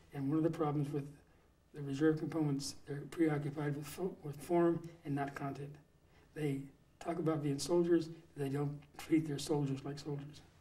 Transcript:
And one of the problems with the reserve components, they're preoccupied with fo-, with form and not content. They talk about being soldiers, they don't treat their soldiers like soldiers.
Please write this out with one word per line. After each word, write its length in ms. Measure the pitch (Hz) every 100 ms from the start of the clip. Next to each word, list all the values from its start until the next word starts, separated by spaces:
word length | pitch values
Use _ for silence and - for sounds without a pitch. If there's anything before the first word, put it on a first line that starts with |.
| -
And 160 | 143 135
one 80 | 156
of 60 |
the 60 | 160
problems 420 | 160 151 147 139
with 140 | 147 135 - - _ _ _ _
the 80 | 151
reserve 380 | 139 135 156 156
components, 560 | 156 160 151 139 139 - -
they're 140 | 143 -
preoccupied 640 | - 160 147 143 - 147 143
with 100 | 151
fo-, 280 | - 185 -
with 120 | 147 139
form 520 | - 175 170 165 - - 151
and 100 | 139
not 200 | 139 -
content. 380 | 139 135 143 - - _ _ - - -
They 260 | 151 139 139 - _ -
talk 180 | - 165
about 240 | 156 156
being 160 | 143 139
soldiers, 500 | - 175 170 165 156 - - -
they 140 | 139
don't 300 | 139 143 147 - -
treat 300 | - 160 151
their 120 | 139
soldiers 440 | - 151 135 131
like 140 | 143 143
soldiers. 420 | - 143 143 - - -